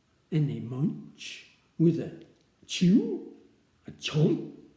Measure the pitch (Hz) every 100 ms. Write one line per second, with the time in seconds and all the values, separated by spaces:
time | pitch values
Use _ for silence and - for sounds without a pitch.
0 | _ _ _ 156 143 113 110 127 156 -
1 | - - - - - _ _ - 165 -
2 | 95 - - _ _ _ - - 175 214
3 | 453 381 - - _ _ _ _ - -
4 | - 151 160 - - - -